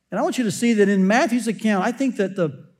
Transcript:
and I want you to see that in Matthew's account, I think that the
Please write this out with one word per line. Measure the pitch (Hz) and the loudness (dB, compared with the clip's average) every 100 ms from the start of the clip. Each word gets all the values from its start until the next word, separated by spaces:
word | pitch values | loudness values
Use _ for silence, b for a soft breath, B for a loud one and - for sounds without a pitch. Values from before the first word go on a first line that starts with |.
| _ | _
and | 190 | -4
I | |
want | 330 262 | -2 -2
you | |
to | 220 | -4
see | - 233 | -2 0
that | 214 202 | 4 4
in | 202 190 | 4 4
Matthew's | 233 330 240 220 | 2 2 0 -2
account, | 202 220 196 208 | -2 0 0 0
I | |
think | 240 269 - | -2 -2 -2
that | 190 | -4
the | 190 160 - - | -2 -4 -6 -18